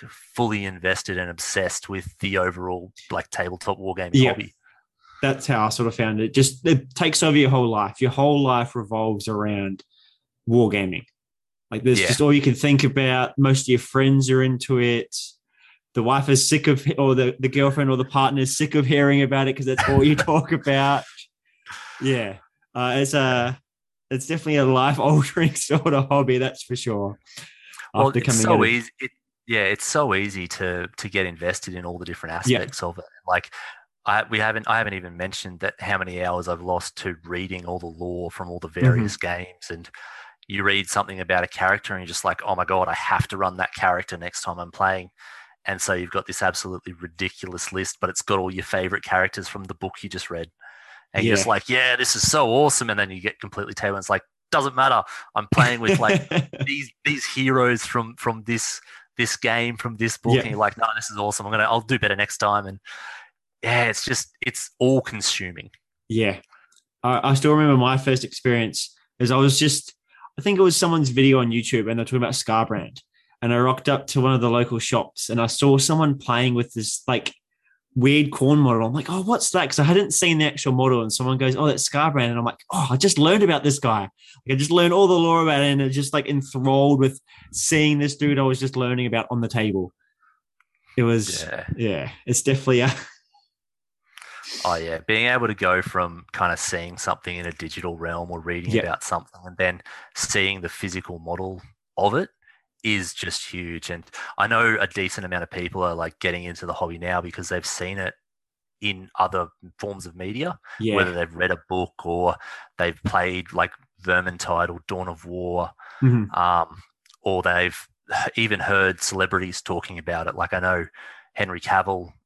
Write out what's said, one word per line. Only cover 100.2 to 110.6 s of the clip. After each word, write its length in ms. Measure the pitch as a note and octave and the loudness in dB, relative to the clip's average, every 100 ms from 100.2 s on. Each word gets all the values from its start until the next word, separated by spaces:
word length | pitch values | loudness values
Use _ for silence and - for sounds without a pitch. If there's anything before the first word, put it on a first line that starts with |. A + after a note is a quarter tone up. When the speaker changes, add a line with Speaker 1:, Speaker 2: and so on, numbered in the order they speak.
| - G#2+ G2 G2 | -4 0 0 -2
Speaker 1:
the 80 | E2+ | -8
physical 500 | - F#2+ F#2 - E2+ | -8 -8 -8 -10 -12
model 420 | E2 F2 F#2+ F2+ - _ _ - | -8 -8 -8 -12 -16 _ _ -2
of 160 | G2+ | 0
it 160 | C3 F#3+ _ _ _ _ _ | 0 -4 _ _ _ _ _
is 300 | A2 G2+ F2 | -2 -2 -2
just 380 | - F#2 - - | -8 -8 -8 -8
huge. 380 | F2+ F2 E2 - | -10 -10 -10 -10
And 140 | E2+ - - - - | -12 -14 -16 -8 -2
I 100 | G#2 | 0
know 300 | A#2 A#2 A2 | 4 4 2
a 80 | G2 | 0
decent 380 | G2+ F#2 - F#2 | -2 -4 -6 -6
amount 180 | F2+ | -6
of 80 | E2+ | -6
people 320 | F#2 F2 F#2+ | -8 -8 -2
are, 120 | F2 E2+ | -2 -2
like, 240 | E2 - | -6 -4
getting 240 | F#2 F2 | -4 -4
into 220 | F2 E2+ F2 | -8 -10 -10
the 80 | |
hobby 240 | - E2+ E2+ | -6 -8 -6
now 240 | F2 F2+ | -4 -4
because 280 | F2 - F2 | -4 -10 -8
they've 160 | F2+ - | -6 -6
seen 320 | - F2+ G2 | -8 -8 -6
it 180 | F#2 - _ _ _ _ _ _ | -8 -10 _ _ _ _ _ _
in 280 | G#2+ F#2+ F#2 - | -6 -6 -6 -2
other 280 | F#2 F2+ E2+ _ F2+ - | 0 -2 -6 _ -20 -12
forms 280 | G#2 F#2+ F2 | -12 -10 -14
of 80 | E2+ | -12
media, 440 | F#2 A#2 E3+ D3+ | -10 -8 -8 -10